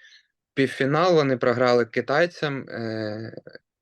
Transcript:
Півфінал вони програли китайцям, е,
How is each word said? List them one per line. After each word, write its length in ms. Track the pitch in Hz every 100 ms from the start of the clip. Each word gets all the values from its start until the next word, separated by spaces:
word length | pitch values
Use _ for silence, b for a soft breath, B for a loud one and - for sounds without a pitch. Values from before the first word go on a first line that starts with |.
| b b b _ _
Півфінал 640 | - 135 - 135 151 185 165
вони 220 | 139 123
програли 480 | 127 120 127 120 113
китайцям, 840 | - 120 143 175 - 151 135 -
е, 720 | 110 113 110 107 107 110 - - - _ _